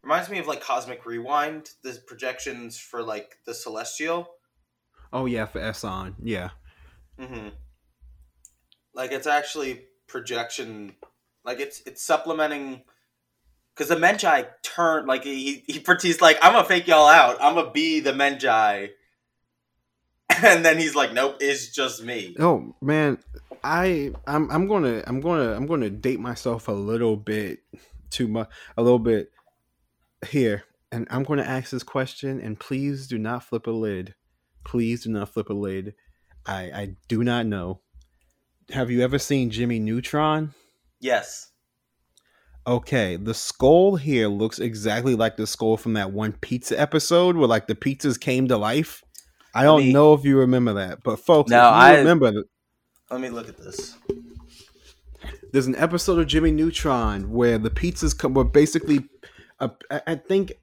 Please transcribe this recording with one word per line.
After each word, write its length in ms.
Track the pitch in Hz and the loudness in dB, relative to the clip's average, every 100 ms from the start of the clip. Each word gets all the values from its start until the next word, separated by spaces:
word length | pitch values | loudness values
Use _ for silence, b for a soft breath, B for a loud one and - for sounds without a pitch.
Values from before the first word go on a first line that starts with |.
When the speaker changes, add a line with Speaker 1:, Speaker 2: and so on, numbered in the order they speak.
Speaker 1:
reminds 260 | 135 165 180 | -2 -4 -4
me 80 | 196 | -10
of, 80 | 151 | -8
like, 140 | 143 | -10
Cosmic 440 | - 123 113 123 113 | -6 -8 -8 -16 -12
Rewind, 640 | 117 123 147 151 156 151 _ | -12 -4 -4 -4 -10 -20 _
the 160 | 131 120 _ | -18 -18 _
projections 720 | 110 127 127 143 120 117 - | -12 -10 -10 -12 -14 -16 -20
for, 240 | - 120 | -16 -12
like, 360 | 113 107 101 _ - | -10 -12 -14 _ -18
the 80 | |
Celestial. 760 | 117 120 110 117 - 156 170 170 _ _ _ _ _ _ _ - | -16 -14 -12 -12 -10 -6 -6 -8 _ _ _ _ _ _ _ -12
Speaker 2:
Oh 140 | 123 131 | -8 -6
yeah, 200 | 117 107 | -6 -8
for 140 | - | -10
Esson, 560 | 107 107 107 92 95 95 | -10 -10 -10 -10 -12 -12
yeah. 280 | 117 101 90 - _ _ - _ _ - | -8 -8 -8 -16 _ _ -20 _ _ -20
Speaker 1:
Mm-hmm. 300 | 127 120 104 - - _ _ _ - _ _ _ _ _ _ _ _ | -18 -16 -18 -20 -20 _ _ _ -20 _ _ _ _ _ _ _ _
Like, 180 | 127 127 | -12 -10
it's 160 | 139 147 | -8 -2
actually 580 | 147 147 156 135 123 _ _ _ | -2 -2 -8 -8 -10 _ _ _
projection, 880 | 127 117 117 117 - 113 107 101 _ - _ _ _ | -14 -8 -8 -8 -10 -12 -14 -18 _ -20 _ _ _
like, 160 | 123 123 | -12 -10
it's, 220 | 139 - - | -10 -14 -20
it's 160 | - | -16
supplementing, 800 | - 156 165 156 151 143 139 127 _ _ _ _ _ _ _ _ _ - | -4 -4 -2 -4 -4 -4 -12 -16 _ _ _ _ _ _ _ _ _ -10
'cause 120 | 147 | -2
the 80 | 165 | 2
Menchai 520 | 175 208 196 147 123 _ | 2 2 0 0 -2 _
turn, 460 | - - 170 156 135 | -14 -2 0 0 -2
like, 160 | 131 | -4
he, 400 | 139 135 135 139 - | -4 -8 -8 -8 -10
he, 160 | 147 - 185 | -8 0 2
he's 200 | 180 160 | 2 6
like, 160 | 165 156 | 6 8
"I'm 100 | 170 | 8
gonna 140 | 226 185 | 6 4
fake 200 | 180 170 | 0 4
y'all 200 | 156 151 | 8 10
out. 300 | 160 127 120 | 10 8 4
I'm 140 | 143 170 | 2 2
gonna 160 | 156 | -2
be 300 | 147 160 156 | -2 0 0
the 100 | 139 | -2
Menchai." 800 | 131 139 135 131 110 107 101 101 _ _ _ _ _ _ _ _ _ _ _ _ _ _ | 0 -2 0 0 2 2 -2 -8 _ _ _ _ _ _ _ _ _ _ _ _ _ _
<laughs> 140 | - | 4
And 200 | 202 170 | 6 6
then 140 | 165 160 | 4 2
he's 160 | 156 | 0
like, 200 | 147 123 | -2 -2
"Nope, 240 | 117 139 139 | 0 -2 -2
it's 300 | 139 139 120 | -4 -4 -6
just 340 | - 131 - | -6 -6 -6
me." 320 | 117 120 92 87 | -10 -10 -10 -2
Speaker 2:
Oh 360 | 170 127 58 - | 0 0 -4 -8
man, 360 | 135 156 147 127 - - _ - | -2 0 0 -4 -10 -20 _ -12
I, 480 | 135 160 185 165 139 - - | -4 -2 0 -2 -6 -10 -4
I'm, 240 | 147 156 | -4 -2
I'm 160 | 156 196 | -2 0
gonna, 360 | 208 139 113 - | 0 0 -2 -6
I'm 120 | 131 | -6
gonna, 320 | 160 165 120 | -4 -2 -2
I'm 120 | 107 143 | -4 -4
gonna 240 | 160 110 | -4 -4
date 300 | 101 127 127 | -4 -4 -4
myself 480 | 120 120 127 117 - | -8 -8 -6 -6 -6
a 60 | |
little 420 | 101 101 117 117 107 | -8 -4 -2 -2 -2
bit 440 | 104 107 101 - _ - b b - | -6 -8 -8 -12 _ -20 b b -14
too 160 | - 120 | -6 -4
much, 220 | 110 107 B B - | -4 -8 B B 0
a 60 | |
little 160 | 117 123 | 4 4
bit 320 | 117 107 - _ _ _ _ _ _ _ _ _ - | 4 0 -2 _ _ _ _ _ _ _ _ _ -6
here, 360 | 147 117 101 _ _ _ | -2 0 -2 _ _ _
and 160 | 117 113 | -10 -6
I'm 140 | 127 | -6
gonna 200 | 135 143 | -4 -4
ask 280 | - 131 127 | -4 -8 -8
this 100 | 127 | -12
question, 580 | - 135 131 - 139 135 | -6 -6 -6 -8 -10 -10
and 200 | 110 107 | -10 -14
please 480 | - 135 143 139 131 | -8 -6 -6 -8 -8
do 100 | 120 | -8
not 260 | 110 123 - | -6 -8 -8
flip 200 | 117 - | -8 -6
a 40 | |
lid. 420 | 113 110 98 92 - _ _ _ _ | -6 -4 -6 -10 -18 _ _ _ _
Please 400 | - 123 113 117 113 | -8 -4 -2 -4 -6
do 40 | |
not 180 | 107 101 | -8 -6
flip 200 | - 104 | -8 -8
a 40 | |
lid. 420 | 101 101 95 98 101 _ _ _ - - | -8 -6 -8 -12 -18 _ _ _ -18 -12
I, 160 | 98 | -10
I 320 | 92 73 101 95 _ | -10 -12 -14 -16 _
do 160 | 113 | -4
not 220 | 120 120 113 | -2 -2 -4
know. 340 | 98 87 95 _ - _ _ _ _ _ _ _ | -6 -8 -12 _ -20 _ _ _ _ _ _ _
Have 200 | 135 123 | -6 -2
you 100 | 123 | 0
ever 160 | 127 139 | 0 -2
seen 320 | - 139 120 | -2 -2 -2
Jimmy 300 | 107 120 113 | -2 -4 -2
Neutron? 720 | 107 117 - 151 156 156 156 _ _ _ _ _ | -2 -4 -4 -2 0 0 -4 _ _ _ _ _
Speaker 1:
Yes. 520 | 127 113 - - - _ _ _ _ _ _ _ _ _ _ - - | -2 -2 -2 -18 -20 _ _ _ _ _ _ _ _ _ _ -14 -2
Speaker 2:
Okay, 480 | 120 - 131 98 87 | -2 0 -2 -2 -4
the 180 | 104 | -6
skull 600 | 113 - - 131 165 190 185 | -8 -8 0 6 6 6 2
here 320 | 143 127 107 | 0 0 0
looks 320 | 101 110 - | 0 -4 -4
exactly 560 | 120 110 107 107 127 117 | -6 -4 -4 -2 0 0
like 220 | 110 - | 0 -2
the 100 | 110 | -8
skull 300 | - 113 110 | -2 0 0
from 160 | 117 | -2
that 180 | 110 95 | -4 -4
one 220 | 98 107 | -4 -6
pizza 460 | - - 123 - 117 | -6 -6 -6 -4 -2
episode 580 | 147 156 - 170 180 170 | 0 0 2 4 4 4
where, 100 | 127 | 2
like, 180 | 110 - | 2 0
the 80 | - | -4
pizzas 440 | 139 139 143 120 | -4 -2 -4 -2
came 300 | - 127 131 | -2 0 0
to 80 | 117 | 0
life. 460 | 107 131 156 - _ - b b b 113 | 0 -2 -4 -10 _ -20 b b b 4
I 80 | |
don't 220 | 143 156 135 | 6 8 6
Speaker 1:
Me- 80 | |
Speaker 2:
know 200 | 135 151 | 6 8
if 120 | 151 143 | 6 6
you 120 | 135 | 4
remember 340 | 127 127 120 | 4 2 0
that, 280 | 101 92 - | -2 -6 -6
but 160 | 127 110 | -6 -4
folks, 320 | - 160 117 | 4 4 8
Speaker 1:
No, 100 | 120 | 8
Speaker 2:
if 40 | |
you 160 | 120 110 | 10 10
Speaker 1:
I 160 | 131 147 | 10 10
Speaker 2:
remember 320 | 147 170 127 | 8 6 4
th-, 120 | 104 - _ _ _ _ _ _ | 2 -8 _ _ _ _ _ _
Speaker 1:
Let 120 | 127 | -10
me 80 | 127 | -10
look 180 | 117 117 | -12 -14
at 100 | - | -18
this. 380 | - - - - - - - - - - - _ - _ - - B B - | -16 -14 -14 -14 -10 -10 -12 -20 -20 -20 -20 _ -20 _ -20 -18 B B -4
Speaker 2:
There's 160 | 135 127 | -2 -2
an 80 | 127 | 0
episode 420 | 160 170 - 170 | 0 0 0 0
of 80 | 156 | 0
Jimmy 240 | 156 160 | 2 2
Neutron 800 | 151 165 160 156 127 110 101 98 | 2 -2 -2 -2 0 -2 -4 -4
where 260 | 117 120 113 | 0 2 2
the 120 | 110 | -2
pizzas 480 | - 175 175 156 - | -4 -4 -2 -4 -2
come, 160 | 139 | -2
where 100 | 135 120 | 0 4
basically, 600 | 147 151 165 - 143 131 _ b b b _ | 4 4 0 0 0 0 _ b b b _
uh, 100 | 127 - - | -8 -8 -10
I, 120 | 147 - | -8 -6
I 80 | 160 | -8
think 380 | - 196 185 - | 0 0 0 -8